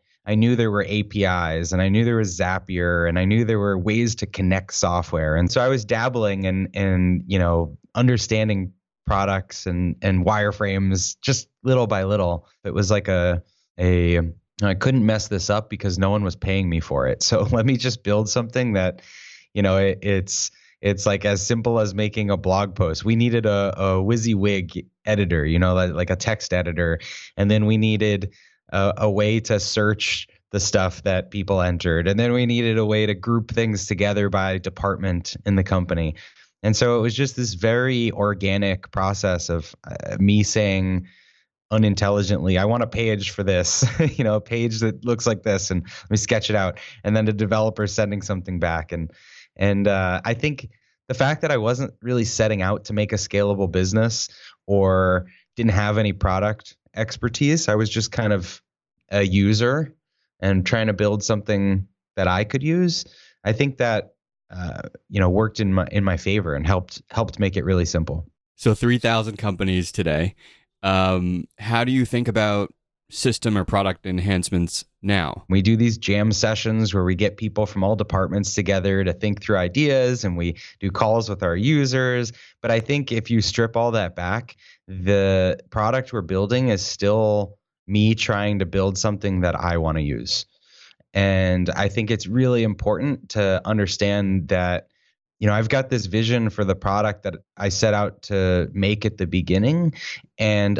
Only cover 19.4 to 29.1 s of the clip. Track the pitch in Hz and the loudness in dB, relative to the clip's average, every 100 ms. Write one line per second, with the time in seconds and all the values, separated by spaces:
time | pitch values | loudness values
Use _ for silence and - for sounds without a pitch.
19.4 | _ 104 98 95 98 95 101 95 92 - | _ 0 2 4 2 0 0 -2 -2 -6
20.4 | - - _ _ 101 98 104 101 104 98 | -6 -10 _ _ -2 0 0 0 0 -2
21.4 | 98 117 120 117 104 101 107 110 104 98 | -2 -2 0 0 0 -2 -4 -2 -2 0
22.4 | 92 95 101 98 87 78 104 113 120 117 | 0 0 0 0 -2 -2 0 2 2 2
23.4 | 107 101 98 - 95 95 98 117 117 101 | 2 2 0 0 0 2 2 0 2 2
24.4 | 104 98 85 85 - _ 107 104 90 82 | 2 0 -2 -8 -14 _ -2 0 2 0
25.4 | 73 85 90 90 90 80 90 90 113 107 | 2 2 2 2 0 -2 -2 -2 -2 -4
26.4 | - 90 85 82 85 80 - - - - | -2 -2 -2 -2 -2 -2 -6 -18 -10 -2
27.4 | 101 107 107 110 110 107 107 101 98 - | 2 4 4 2 2 2 0 -2 -4 -12
28.4 | _ _ _ 95 98 - 110 | _ _ _ -2 0 0 0